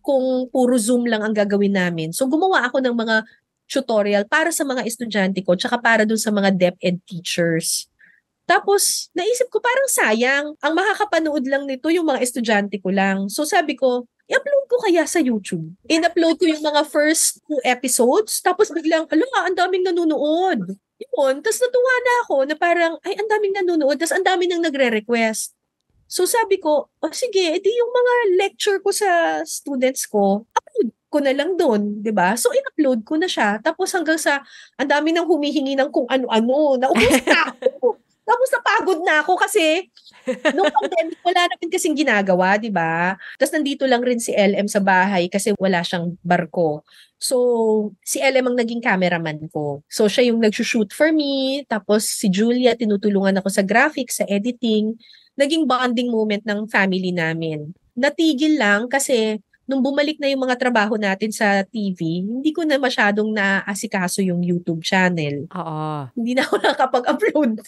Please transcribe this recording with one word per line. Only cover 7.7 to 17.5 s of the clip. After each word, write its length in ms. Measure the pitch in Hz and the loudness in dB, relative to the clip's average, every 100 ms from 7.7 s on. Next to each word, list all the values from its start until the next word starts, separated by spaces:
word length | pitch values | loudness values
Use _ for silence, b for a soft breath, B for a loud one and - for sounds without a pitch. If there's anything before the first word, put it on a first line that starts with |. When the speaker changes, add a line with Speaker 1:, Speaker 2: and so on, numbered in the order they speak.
| - - _ b b _ _ | -6 -8 _ b b _ _
Speaker 1:
Tapos, 640 | - 359 392 403 - - - | 0 0 2 0 0 -4 -6
naisip 320 | - 359 480 494 | -4 -2 -2 -2
ko, 160 | 427 | -2
parang 240 | 480 508 539 | 0 0 0
sayang. 600 | - 285 220 247 277 302 302 | 0 2 2 2 0 -2 -4
Ang 160 | 285 | -2
makakapanood 720 | 320 392 392 415 330 320 294 254 | 0 0 0 0 0 0 -2 -2
lang 240 | 277 277 | -2 -2
nito 160 | 262 311 | -4 0
yung 240 | 339 320 | 0 0
mga 80 | 254 | 0
estudyante 640 | - - 226 208 202 202 | -2 -2 0 0 0 -4
ko 80 | 190 | -2
lang. 400 | 196 196 196 196 | 0 2 0 -4
So, 160 | 202 294 | -4 0
sabi 320 | 392 311 285 | 0 0 0
ko, 320 | 262 247 247 _ _ | 0 0 -6 _ _
"I-upload 380 | 508 554 571 539 | -2 2 0 2
ko 100 | 480 | 0
kaya 240 | 440 349 302 | 2 2 2
sa 160 | 359 | 0
YouTube?" 480 | 262 226 190 180 160 180 _ | 0 0 -4 -8 -8 -14 _
In-upload 500 | 320 339 339 330 330 | 0 2 2 2 2
ko 140 | 339 | 0
yung 100 | 311 | 0
mga 220 | 302 294 | 0 0
first 540 | 294 311 302 320 - - | 0 0 2 2 0 -4
two 160 | _ | _